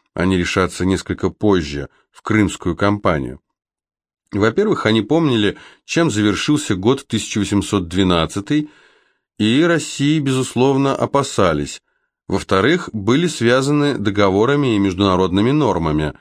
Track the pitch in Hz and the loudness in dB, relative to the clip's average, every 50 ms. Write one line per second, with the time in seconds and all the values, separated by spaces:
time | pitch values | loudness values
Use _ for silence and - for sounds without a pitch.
0 | _ _ - - 87 95 95 90 87 - - 98 90 87 - - 90 95 95 85 | _ _ -6 -2 0 0 0 0 0 0 0 0 0 0 -2 -2 0 0 0 -2
1 | - - - - - 92 - - 110 104 98 87 76 71 71 71 69 - _ _ | -2 -6 -6 -4 -4 -4 -4 0 2 2 2 2 0 -4 -8 -10 -10 -12 _ _
2 | _ _ _ - - - 107 107 104 104 - - - 90 80 - 101 101 104 101 | _ _ _ -14 -4 0 2 2 2 0 -2 -4 -6 -6 -2 0 0 -2 -2 0
3 | - 98 82 71 64 62 64 - _ _ _ _ _ _ _ _ _ _ _ _ | 0 0 0 0 -4 -6 -10 -14 _ _ _ _ _ _ _ _ _ _ _ _
4 | _ _ _ _ _ - - 101 104 117 120 190 208 220 160 - - 110 110 113 | _ _ _ _ _ -8 -4 0 0 0 2 0 0 0 -2 0 0 0 0 0
5 | 104 - 147 165 165 139 120 110 104 95 - - - - - _ _ - - 160 | 0 0 0 0 2 2 0 2 0 0 -2 -4 -16 -20 -20 _ _ -4 -2 0
6 | 170 147 101 107 104 104 92 - - - 151 147 147 - 104 92 95 117 135 131 | 0 0 0 0 0 0 0 0 0 0 0 0 0 -2 -4 0 2 0 0 0
7 | - - - 104 - - - 110 98 - 104 101 90 - 104 98 87 80 90 95 | -2 -6 -6 -6 -4 -4 -4 -4 -2 0 0 -2 0 0 -2 -2 -2 -2 0 0
8 | 98 90 87 82 80 78 - 101 98 - 147 151 151 151 _ _ _ _ _ _ | 2 2 2 2 0 -2 -4 -8 -4 -2 -2 -2 -2 -4 _ _ _ _ _ _
9 | _ _ _ _ _ _ _ - 107 110 117 143 170 170 170 151 - - - - | _ _ _ _ _ _ _ -2 0 2 2 2 2 2 2 0 -2 -6 -4 -2
10 | 139 147 160 160 135 135 131 131 127 - - 120 127 139 135 135 139 135 - - | 0 0 0 0 0 0 0 -2 -2 -2 0 2 2 2 2 2 0 0 0 -2
11 | 120 120 - 139 131 - - - 98 85 76 73 71 - - - _ _ _ _ | -2 -2 -2 -2 -2 -2 0 0 2 2 2 0 -4 -6 -10 -16 _ _ _ _
12 | _ _ _ _ _ - 92 95 - - 98 95 101 139 175 180 - - - 107 | _ _ _ _ _ -4 -4 -4 -2 0 0 2 2 2 0 0 -4 -6 -8 -4
13 | 95 110 127 156 180 165 - - 117 117 123 135 135 143 151 147 143 143 127 - | 0 0 2 2 0 -2 -2 0 0 2 2 2 2 0 0 0 0 0 -2 -2
14 | 101 107 98 104 101 95 92 101 113 131 143 147 139 127 110 101 98 95 87 90 | -2 -2 0 2 2 2 4 2 2 2 2 0 0 0 2 2 0 0 0 2
15 | 101 98 92 90 95 87 90 98 107 123 147 151 143 107 90 85 82 78 76 76 | 2 2 4 2 2 2 2 2 2 2 2 2 2 2 0 0 0 0 0 0
16 | 78 71 - - | -2 -4 -6 -10